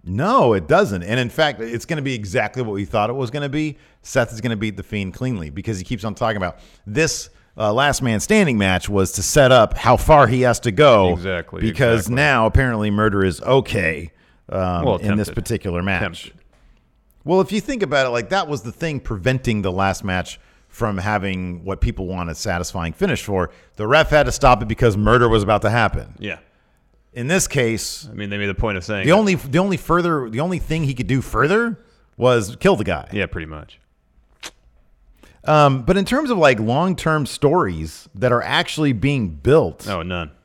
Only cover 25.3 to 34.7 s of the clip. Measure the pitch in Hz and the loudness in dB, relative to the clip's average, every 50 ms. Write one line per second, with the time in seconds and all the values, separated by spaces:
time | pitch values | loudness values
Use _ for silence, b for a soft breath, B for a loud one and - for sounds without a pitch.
25.3 | 110 107 101 98 107 101 87 104 110 120 110 95 - - - - - - - 104 | 4 2 2 2 0 2 2 0 2 2 0 0 -2 -4 -8 -12 -16 -14 -12 -12
26.3 | 82 - _ _ _ _ _ _ _ _ _ _ _ _ _ _ _ 120 120 135 | -12 -12 _ _ _ _ _ _ _ _ _ _ _ _ _ _ _ -10 -4 0
27.3 | 180 190 - - - 143 123 113 113 101 - - - - - 110 110 104 104 101 | 0 0 0 0 0 0 2 2 0 -2 -6 -8 -10 -12 -14 -14 -12 -10 -8 -6
28.3 | 101 101 104 101 95 - 123 110 101 92 85 - 107 98 92 143 175 208 220 196 | -4 -4 -2 -4 -2 -2 -2 -2 -4 -4 -6 -4 -4 -2 2 4 4 4 4 2
29.3 | 180 143 - 143 139 170 190 202 185 - - - 160 175 175 175 165 147 127 113 | 0 -2 -4 -2 0 0 0 0 -2 -4 -2 0 0 0 2 0 -2 -2 -4 -6
30.3 | 110 123 151 185 185 175 - - 160 165 160 135 135 120 - 90 131 135 110 - | -6 -4 -4 -4 -4 -6 -4 -4 -4 -2 -2 -4 -4 -4 -4 -2 -2 -2 -2 -2
31.3 | - 110 131 151 196 220 233 233 202 - b b b b b b b - 113 127 | 0 0 2 2 2 0 0 -2 -4 -8 b b b b b b b 0 2 2
32.3 | 123 117 101 92 123 - - 185 190 - - 101 87 73 - - 95 104 95 - | 4 2 0 -2 -10 0 2 2 2 4 0 -2 -2 -4 -6 -8 -4 -4 -4 -4
33.3 | - 92 80 78 78 76 78 - - _ _ _ _ _ _ _ _ _ _ _ | -6 -10 -10 -10 -12 -16 -16 -18 -20 _ _ _ _ _ _ _ _ _ _ _
34.3 | _ _ - - _ _ _ _ | _ _ -20 -20 _ _ _ _